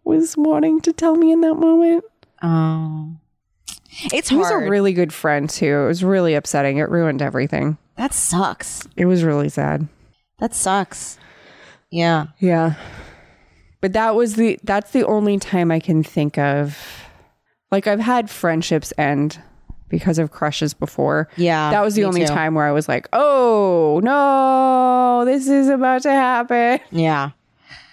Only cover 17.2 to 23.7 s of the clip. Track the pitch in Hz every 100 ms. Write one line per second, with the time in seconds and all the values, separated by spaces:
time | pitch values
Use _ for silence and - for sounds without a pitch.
17.2 | _ _ _ _ - 196 208 202 226 247
18.2 | 214 - 175 160 160 160 - - 143 143
19.2 | 147 - - - - - - 170 175 160
20.2 | 156 - 151 143 156 - - - 139 151
21.2 | 156 - 175 156 151 208 208 208 202 180
22.2 | 156 147 160 160 147 147 151 127 - 226
23.2 | 294 277 247 220 196